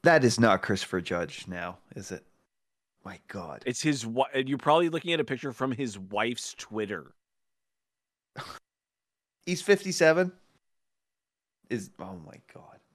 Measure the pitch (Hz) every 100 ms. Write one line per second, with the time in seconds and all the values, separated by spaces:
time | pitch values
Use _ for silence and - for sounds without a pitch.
0 | 170 160 123 - 117 95 - 98 - 92
1 | 82 87 85 - - 87 87 87 _ -
2 | 95 95 _ _ _ _ _ _ _ _
3 | - - _ 104 85 64 123 123 156 139
4 | 113 117 131 135 135 139 - 156 170 160
5 | 170 165 147 131 139 123 131 123 131 101
6 | 95 101 117 120 - - - 107 104 92
7 | 71 _ _ _ _ _ _ _ _ _
8 | _ _ _ - - - _ _ _ _
9 | _ _ _ _ - 180 - 196 190 170
10 | 160 165 185 - _ _ _ _ _ _
11 | _ _ _ _ _ _ _ 117 95 -
12 | 92 92 78 - _ - - - _